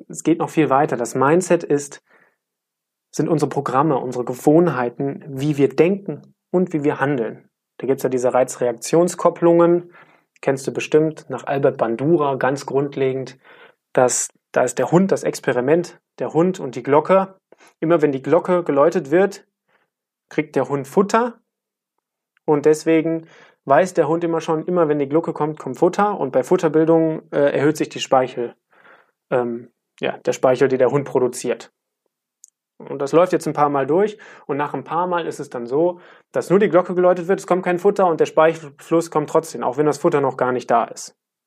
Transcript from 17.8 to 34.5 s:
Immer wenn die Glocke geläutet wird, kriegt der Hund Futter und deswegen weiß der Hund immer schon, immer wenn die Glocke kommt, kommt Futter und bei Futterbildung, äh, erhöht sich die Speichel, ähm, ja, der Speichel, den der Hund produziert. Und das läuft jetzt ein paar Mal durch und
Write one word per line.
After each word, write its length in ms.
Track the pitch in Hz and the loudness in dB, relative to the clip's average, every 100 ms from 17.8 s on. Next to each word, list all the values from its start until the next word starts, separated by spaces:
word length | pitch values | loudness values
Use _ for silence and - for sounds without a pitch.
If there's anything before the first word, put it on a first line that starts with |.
Immer 220 | 160 165 | 0 2
wenn 100 | 147 | 2
die 100 | 131 | -2
Glocke 400 | 139 165 180 180 | 0 0 2 -2
geläutet 480 | 165 143 156 180 135 | 0 2 2 2 0
wird, 360 | 170 196 - _ _ _ _ _ _ _ _ _ | 2 2 -2 _ _ _ _ _ _ _ _ _
kriegt 280 | - 151 143 | -6 -4 -2
der 120 | 127 | -2
Hund 180 | 143 131 | -4 -2
Futter 540 | 190 202 226 240 233 _ _ _ _ _ _ _ _ _ _ | 0 2 0 -2 -6 _ _ _ _ _ _ _ _ _ _
und 220 | - 147 151 | -2 2 4
deswegen 600 | 156 165 160 160 165 160 - _ _ | 2 2 2 2 -4 -8 -20 _ _
weiß 300 | - 143 185 | 2 2 4
der 140 | 180 147 | 0 0
Hund 160 | 165 | 0
immer 160 | 170 165 | -2 -4
schon, 260 | 160 156 156 | -2 -4 -2
immer 220 | 180 156 | 0 0
wenn 100 | 147 | 0
die 100 | 139 | 0
Glocke 240 | 151 165 | -2 -2
kommt, 260 | 151 151 151 | -4 -6 -6
kommt 200 | 135 123 | -10 0
Futter 400 | 175 185 208 185 | 0 2 -2 -2
und 140 | 139 | -2
bei 100 | 131 | -2
Futterbildung, 800 | 123 185 160 156 160 165 160 160 - | 0 0 2 2 4 4 2 -4 -6
äh, 200 | 156 143 | 0 0
erhöht 240 | 135 139 151 | 2 0 0
sich 120 | 180 | -4
die 120 | 131 | -8
Speichel, 540 | - 131 127 - 120 - _ _ _ _ _ _ - | 0 0 0 -4 -8 -10 _ _ _ _ _ _ -6
ähm, 400 | 131 120 117 120 _ _ - | -4 -2 -6 -12 _ _ -8
ja, 160 | 135 - | -6 -4
der 140 | - | -6
Speichel, 360 | 131 131 123 135 | 0 2 2 2
den 100 | 127 | 2
der 120 | 123 | 2
Hund 160 | 143 139 | 0 -2
produziert. 640 | 135 123 - 123 113 - _ _ _ _ _ _ _ _ _ _ - | -2 -2 -2 -6 -8 -10 _ _ _ _ _ _ _ _ _ _ -20
Und 220 | - 139 | -14 -8
das 120 | 139 | 0
läuft 200 | 151 180 | 2 4
jetzt 140 | 170 160 | 0 -2
ein 80 | |
paar 160 | 147 147 | 0 0
Mal 160 | 143 135 | 0 0
durch 320 | 165 214 214 - - | 0 0 -4 -20 -14
und 100 | - | -8